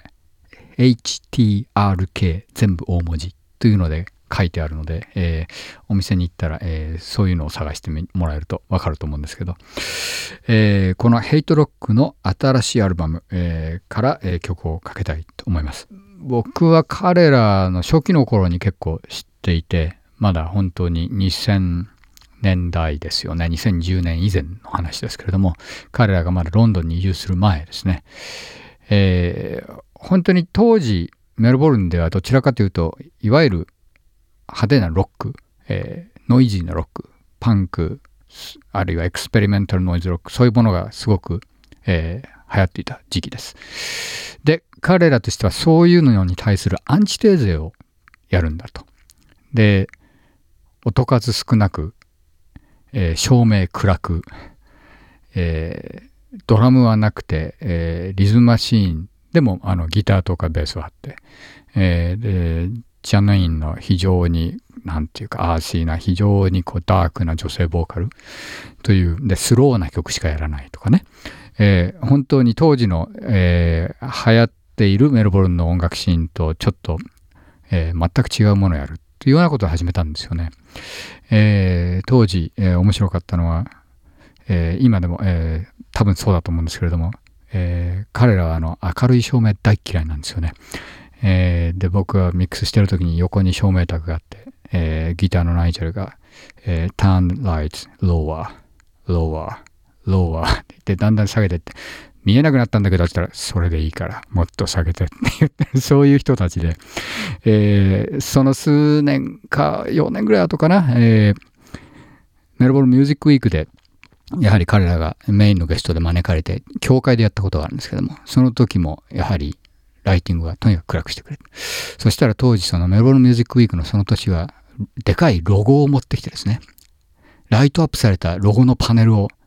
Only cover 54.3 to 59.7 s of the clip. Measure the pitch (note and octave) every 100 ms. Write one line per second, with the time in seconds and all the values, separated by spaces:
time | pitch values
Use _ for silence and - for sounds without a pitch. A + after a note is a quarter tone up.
54.3 | - - _ _ _ _ _ _ _ _
55.3 | G2+ E2+ D#2+ E2 G1+ - - - _ _
56.3 | A3+ - G#2+ B2 B2+ A#2+ A2 G#2+ - -
57.3 | D#2+ D#2+ - A2 E2+ E2 E2+ F#2 F#2+ G2
58.3 | A#2 A#2+ A2+ - A2+ F#2+ D#2+ F2+ _ _
59.3 | E3+ B2+ F#2 G2